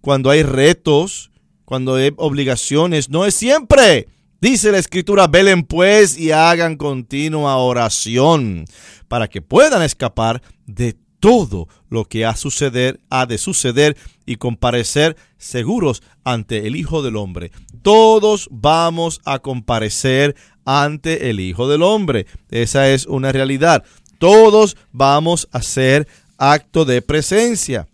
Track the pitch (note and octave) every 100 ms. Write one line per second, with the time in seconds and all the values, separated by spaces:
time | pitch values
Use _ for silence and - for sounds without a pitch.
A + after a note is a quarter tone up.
0 | - C3+ C3 D3+ D3+ C3 D3 E3+ D#3+ D3
1 | F#3+ - - _ _ _ _ C3 C3 C3
2 | C#3 C#3+ D#3 C#3+ C3+ B2 - D#3 F3 D#3
3 | C3 D3+ G3+ - A#3 D#4 A#3+ C#4 A3+ C#3
4 | - _ _ _ F#3+ B3+ G#3+ G3 - F#3
5 | F3+ G3+ F3 E3+ G3 F#3 - E3 F#3+ G#3
6 | G3+ - D#3+ D#3 E3 E3+ E3 D3+ C#3+ C3
7 | A#2+ C#3 D#3 D#3 C#3+ C3 B2+ A#2+ A#2 -
8 | A2 A#2 C#3+ D#3+ A#2 F2 D#2+ _ - -
9 | _ A#2+ G#2+ G2 D2+ D#3+ D4+ A#3 D#3 -
10 | A#2+ - A2+ B2 _ _ - G2 A#2+ -
11 | _ _ G#3 B3 C#3 F#2 D#2+ _ _ A2+
12 | G#2 A2 A2 G#2+ C3+ - C#3+ A#2+ B2+ -
13 | _ C3 B2 A2+ - - C3 A#2+ D3+ D3
14 | - _ - A#2+ B2 A2+ B2 A#2+ A2+ C#3+
15 | D#3+ D3+ _ _ - B2 A#2 A#3 D#3+ A2+
16 | _ _ B2+ A#2 G#2 A2+ G#2+ D3 D3 D#3+
17 | C3 G#2+ G2 E2+ E2+ - - - G3 G#3+
18 | A3 A3 G#3 G3+ - A#2+ C#3+ E3 E3+ E3
19 | E3+ - - C3+ C#3 B2+ G#2+ A#2 G#2+ -
20 | C3+ C3 C#3+ - _ _ - C#3+ D3 D3+
21 | D#3+ D#3+ B2 G#2 F#2 F2+ C3 D3+ F3+ A3
22 | F3+ A#2+ F#2+ - _ A#2 A#2 C#3 C3+ C3+
23 | - C3+ C3+ C3+ C3+ C3+ E3 D#3 _ _
24 | _ _ E3+ G#3+ A3 G#3 G#3+ - _ C3
25 | C#3 D3 D#3+ E3+ - B2 - - C3 C#3
26 | D3+ _ _ _ C3+ D3 _ D#3+ D3 B2
27 | - D3+ - G3 A#3+ A3+ - A#2+ D#2